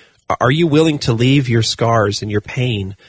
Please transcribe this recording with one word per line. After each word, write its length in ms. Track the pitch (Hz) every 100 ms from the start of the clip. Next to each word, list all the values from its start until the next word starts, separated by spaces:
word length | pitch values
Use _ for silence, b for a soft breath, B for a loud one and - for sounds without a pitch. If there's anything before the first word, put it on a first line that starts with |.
| B B - -
"Are 100 | 123
you 160 | 151 170
willing 320 | 147 160 147
to 140 | -
leave 360 | 113 123 143 123
your 140 | 117
scars 600 | 107 - 117 117 101 104
and 60 | 104
your 120 | 104
pain? 560 | - - 127 104 95 98